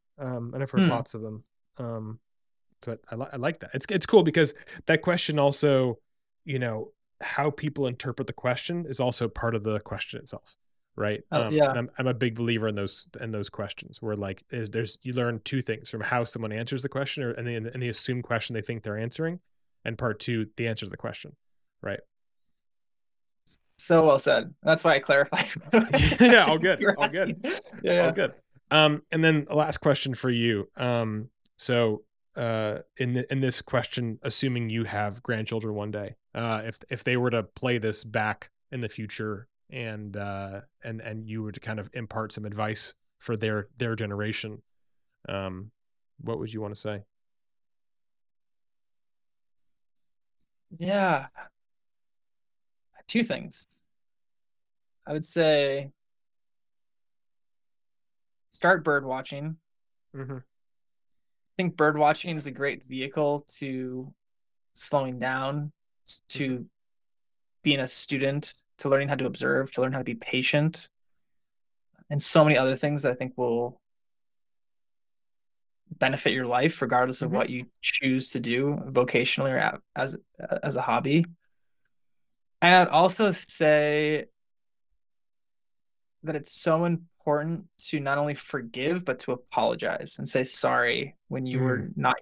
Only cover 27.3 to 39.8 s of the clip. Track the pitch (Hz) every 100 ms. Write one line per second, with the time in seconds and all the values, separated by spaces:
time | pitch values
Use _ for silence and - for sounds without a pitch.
27.3 | - 285 - - - - 175 175 196 -
28.3 | - _ _ - 156 151 147 - 165 160
29.3 | 156 - 151 156 - 151 139 135 120 127
30.3 | 120 117 104 - - 123 117 110 107 117
31.3 | _ _ - - 120 113 107 - _ _
32.3 | - 117 110 107 - - - 123 123 123
33.3 | 135 131 - - 123 - - 117 107 110
34.3 | - 135 123 113 113 107 104 104 107 -
35.3 | 110 110 113 110 104 104 104 101 - _
36.3 | 117 117 110 113 - - 120 - 123 123
37.3 | 117 95 - 127 120 110 - 113 110 107
38.3 | 101 - _ - 131 113 - 107 - 107
39.3 | 104 117 _ _ 131